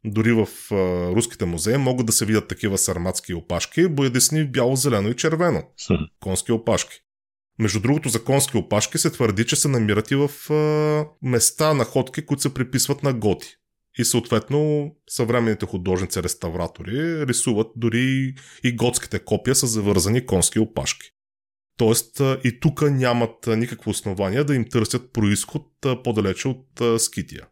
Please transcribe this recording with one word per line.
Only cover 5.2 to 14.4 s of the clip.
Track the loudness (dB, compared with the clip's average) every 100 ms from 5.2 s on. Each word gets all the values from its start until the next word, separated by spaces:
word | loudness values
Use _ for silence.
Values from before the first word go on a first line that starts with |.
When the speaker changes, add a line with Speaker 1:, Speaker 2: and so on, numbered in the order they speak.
| 0 2 0 0 -4 -18 -2
Speaker 2:
Хм. | -2 -2 _
Speaker 1:
Конски | -6 -6 -2
опашки. | -2 0 -2 -2 -14 _ _ _ _ _ -2
Между | 0 0
другото, | 0 0 0
за | -4
конски | 0 0 2 -2
опашки | 0 0 0 -2
се | -2
твърди, | 0 0 2 0
че | 0
се | 0
намират | 2 2 0 0
и | 0
в, | 0 -2 -2
а, | 0 2 2 2 0 -4 _
места, | 0 2 2 2 2
находки, | 2 2 0 0 -6 -4
които | -2
се | -2
приписват | -2 -2 -2 0 0
на | 0
готи. | 0 0 0 -4 _ _ _ _ -4
И | 0
съответно | 0 2 -2